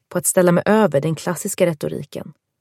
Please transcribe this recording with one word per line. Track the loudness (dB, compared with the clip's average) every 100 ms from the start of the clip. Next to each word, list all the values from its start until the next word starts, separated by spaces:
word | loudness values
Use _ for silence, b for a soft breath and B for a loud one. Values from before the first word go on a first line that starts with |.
| _
på | -6
att | 0
ställa | 4 4
mig | 4 2
över | 2 4 2
den | -2
klassiska | -4 -6 -6 -8 0 0
retoriken, | 0 -6 -8 -10 -14 -16 -20 _ _